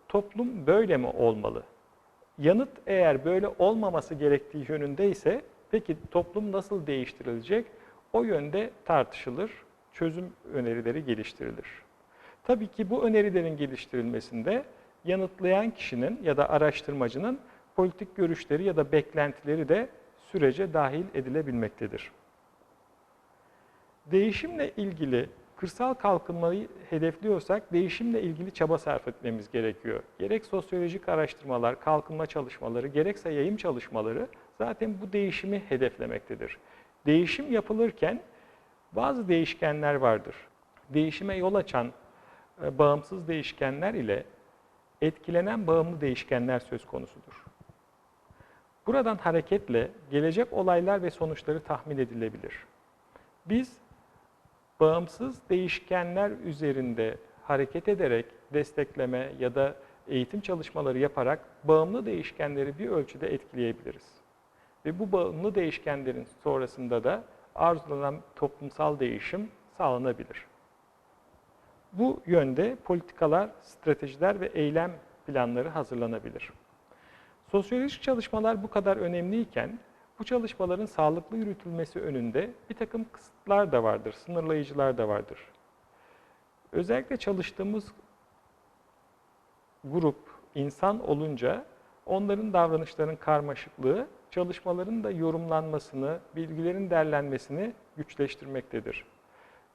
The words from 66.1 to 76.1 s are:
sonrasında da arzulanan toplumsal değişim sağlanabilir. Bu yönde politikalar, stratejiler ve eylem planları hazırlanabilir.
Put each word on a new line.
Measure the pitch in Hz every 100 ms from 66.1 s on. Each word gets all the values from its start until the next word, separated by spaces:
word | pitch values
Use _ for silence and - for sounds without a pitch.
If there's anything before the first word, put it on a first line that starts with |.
| 127 123 -
sonrasında | 147 135 127 - 123 120
da | 120 208 - - - -
arzulanan | 165 165 151 143 139 147 - -
toplumsal | 139 - 143 - 151 147
değişim | 123 110 - 185 214 - _ -
sağlanabilir. | 160 123 127 120 120 - - _ _ _ _ _ _ _ _ _ _ _ _ _ _
Bu | 185 254 - -
yönde | 175 135 131 208 254 -
politikalar, | 175 - - 160 170 214 -
stratejiler | - - 160 143 143 135 185 202
ve | 180
eylem | 160 147 160 175 160 - - -
planları | 135 120 123 151
hazırlanabilir. | 156 135 120 117